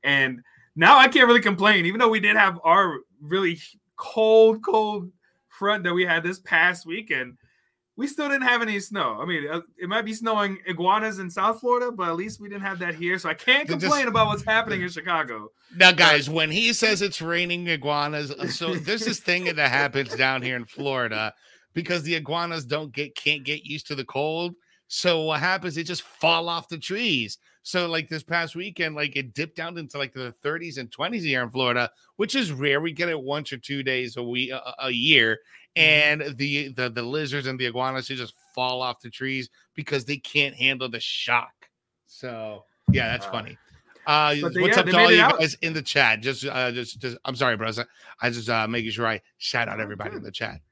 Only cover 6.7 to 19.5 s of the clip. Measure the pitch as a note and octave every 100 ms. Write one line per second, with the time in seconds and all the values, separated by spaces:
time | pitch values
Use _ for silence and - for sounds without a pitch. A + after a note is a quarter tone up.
6.7 | F3 E3 F#3+ A3 C#3 B2 C3 _ _ _
7.7 | _ _ - C#4 D4+ C#4+ C#4 B3+ A#3+ A3+
8.7 | G3+ - G3+ C3 G#2+ E3 E3 D3 E3 E3
9.7 | - F3+ A3 A3 A3 A3+ G#3+ G3+ F#3+ F#3
10.7 | E3+ F3+ G#3+ A3 G3 F#3 F#3 G3+ A3+ B3
11.7 | B3 B3 A#3 F3 E3 G#3+ - G#3 G3+ G3
12.7 | F#3 F3+ D#3+ F3 F#3 E3+ D#3+ - C4+ D4
13.7 | E3 C4+ D4 B3 A3 G#3+ G3+ A3 A3 A3
14.7 | G3 F3+ E3+ E3+ E3 C3+ A2 G#2+ _ _
15.7 | E3+ F#3 E3+ E3+ D3 C#3 D#3+ D#3 E3+ A#3
16.7 | A#3 A3 G3 G3 - E3 E3+ F3 F3 F3
17.7 | D#3+ C#3+ D3 D3 D3+ D3 C#3+ - - E3+
18.7 | F3+ D#3 A3 A3 - - F3+ F3+